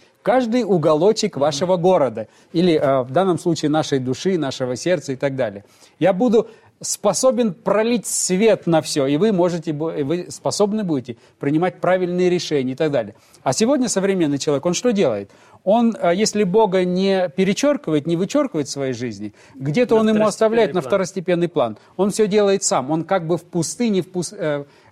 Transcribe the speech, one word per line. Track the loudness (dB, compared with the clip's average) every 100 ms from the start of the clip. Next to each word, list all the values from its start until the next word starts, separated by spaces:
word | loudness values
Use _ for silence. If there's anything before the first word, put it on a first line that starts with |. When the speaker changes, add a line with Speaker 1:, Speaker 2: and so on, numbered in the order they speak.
| _ _
Speaker 1:
каждый | 0 0 2 0
уголочек | 2 2 4 4 4 2 -2 0
вашего | -2 0 0 2
города. | 4 4 2 -2 -10 _ _
Или, | 0 2
э, | 2 2 0
в | 0
данном | 0 0 0
случае | -2 -2 0
нашей | 0 0 -2
души, | -2 -4 -2 -2
нашего | -4 -4 -6 -4
сердца | -2 -2 -2
и | -4
так | -4
далее. | -2 -4 -6 -16 _ -20 _
Я | 0
буду | 2 2 2 0 -8 _ _
способен | -10 -4 -2 2 2 2 -2
пролить | -2 -2 0 0 -2 -4
свет | -6 -2 2 2 2 2
на | 0
все, | 0 -2 0
и | 2
вы | 2
можете | 2 2 0 -4
бу-, | -6 -4
и | -4
вы | -4 -4 -6
способны | -8 -6 0 0 0
будете | -2 -4 -4 -14 _ _
принимать | -2 0 0 -2
правильные | 0 0 0 0 0
решения | 0 0 -2 -2
и | -2
так | -2
далее. | 0 -4 -10 _ -8
А | -4
сегодня | 0 2 2 0
современный | 0 0 0 0 0
человек, | 0 0 0
он |
что | 0 0
делает? | 2 0 0 -6 _ -20 -8
Он, | 0 2 2 2
э, | 0
если | 2 0 0
Бога | 2 2 2 2
не | 0 0 2 2 0
перечеркивает, | 0 0 2 0 0 0 -2 0
не | -2
вычеркивает | 0 0 0 -2 -6
в |
своей | -4 -4
жизни, | -4 -8 -8 -12 -14 -20
где-то | -10 -4 0 2
Speaker 2:
На | 2
Speaker 1:
он | 4
ему | 2 2
оставляет | 2 2 2 2
Speaker 2:
второстепенный |
Speaker 1:
на | 0
Speaker 2:
план. | -2
Speaker 1:
второстепенный | -2 -2 -4 -2 0 0
план. | 0 -2 -4 -12 -2
Он | -2
все | 0 2
делает | 2 2 2
сам. | 0 -2 0
Он | -4
как | 0 -2 0
бы | -4
в |
пустыне, | -4 -4 -4 -2 0 0
в | -2
пус-, | -6 -8 -6
э, | -4 -4 -6 _ _